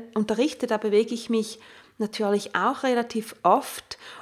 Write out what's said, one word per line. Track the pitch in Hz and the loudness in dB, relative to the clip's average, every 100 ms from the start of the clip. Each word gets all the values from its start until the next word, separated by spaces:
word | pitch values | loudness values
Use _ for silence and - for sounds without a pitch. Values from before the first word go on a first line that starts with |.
| 226 | -2
unterrichte, | 220 214 220 302 - 240 | -2 0 2 0 0 -2
da | 214 | -2
bewege | 214 208 226 | 2 2 2
ich | 233 - | -2 -2
mich | 226 220 - - - - - | -2 -2 -10 -20 -20 -20 -6
natürlich | 214 - 202 202 - | -6 -2 0 0 0
auch | 180 220 277 | 0 0 0
relativ | 262 240 233 220 220 - | 0 0 0 -4 -6 0
oft | 180 226 - - - - - - | 4 4 2 -10 -14 -16 -16 -20